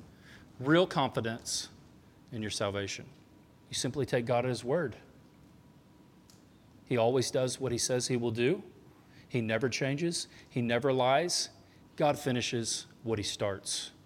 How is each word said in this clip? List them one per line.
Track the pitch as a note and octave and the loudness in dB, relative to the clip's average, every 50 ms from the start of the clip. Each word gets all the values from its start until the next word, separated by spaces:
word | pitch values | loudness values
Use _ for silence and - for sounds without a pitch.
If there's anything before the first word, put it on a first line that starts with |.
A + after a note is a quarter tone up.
| - - - - - - - - - - - - | -20 -20 -20 -20 -20 -20 -20 -20 -20 -20 -12 -4
Real | B2 C#3 D#3+ E3+ F#3+ | 2 4 6 6 6
confidence | F#3 - E3+ C3+ A#2+ - - A2 A2+ A2+ A#2+ - - - - - - - - - - - - - - - - - - | 4 2 0 0 0 0 -2 -2 -4 -6 -6 -6 -6 -6 -6 -6 -8 -14 -20 -20 -20 -20 -20 -20 -20 -20 -20 -18 -12
in | - A2+ | -8 -6
your | G#2+ G#2 | -6 -6
salvation. | - - A2 G2+ G2 G2+ G2+ F#2+ - - - - - - - - - - - - - - - - | -4 -2 -2 -2 -2 -2 -4 -6 -8 -10 -12 -16 -20 -20 -20 -20 -20 -20 -20 -20 -20 -20 -16 -10
You | - | -6
simply | - - C3 C3 D3 B2+ | -4 -4 -4 -2 -2 -2
take | - - B2+ A#2 | 0 0 0 2
God | A#2+ B2 A#2+ A#2+ | 2 2 2 2
at | B2+ | 0
His | B2 A2 A#2 | -2 -2 -2
word. | A#2+ C#3+ F3 D#3+ B2 G2+ - - - - - - - - - - - - - - - - - - - - - - - - - - - - - - - - - - - - - - | -2 0 0 0 -2 -6 -10 -18 -20 -20 -20 -20 -20 -20 -20 -20 -20 -20 -20 -20 -20 -20 -20 -20 -20 -20 -20 -20 -20 -20 -20 -20 -20 -20 -20 -20 -20 -20 -20 -20 -20 -20 -14 -6
He | - C3 | -2 2
always | A#2 A2 A#2 B2+ C3 A#2+ - | 4 4 4 4 2 2 2
does | - C3+ B2+ B2+ - - | 0 0 0 -2 -2 -4
what | C3 B2 | -4 -4
He | A#2+ A2+ | -2 -2
says | - - B2+ B2+ A#2+ | -2 0 0 0 0
He | - C3 | 0 0
will | A#2+ A#2+ A#2+ | 0 0 0
do. | A2 A#2+ A#2+ C3 F#3 G#3 - - - - - - - - - - - - - | 0 2 2 2 2 0 -4 -14 -18 -20 -20 -20 -20 -20 -20 -20 -20 -20 -12
He | - - B2 | -4 -2 -2
never | A2+ A2 A2 A2+ C#3 | 0 0 0 0 0
changes. | B2+ A2 - D3 C3 C#3 C#3+ E3+ E3+ E3+ - - - - - - | 0 0 0 -2 -2 -2 0 -2 -2 -2 -4 -6 -8 -14 -20 -14
He | - - B2+ | -6 -4 -2
never | A#2+ A#2 A#2+ A#2+ A#2+ C#3 C3 | 0 2 2 2 2 2 2
lies. | C3 B2 B2+ C3+ D3 E3+ F3 - - - - - - - - - - - - - | 4 4 4 4 4 4 2 0 -2 -2 -4 -8 -18 -20 -20 -20 -20 -20 -12 -2
God | - D#3+ D3 C#3 | 2 2 2 2
finishes | C#3+ - C#3 B2 B2 A#2+ - - A#2 A2+ A2 - - - - - - | 2 0 0 0 0 0 -2 -2 -2 -2 -2 -4 -6 -8 -12 -16 -8
what | - A2+ A2+ | -4 -2 -2
He | G#2 G2 | -2 -2
starts. | - - - A2+ G2+ F#2+ G2 - - - - - - - - - | -4 -4 -2 -2 -2 -2 -4 -6 -6 -6 -6 -6 -10 -14 -20 -20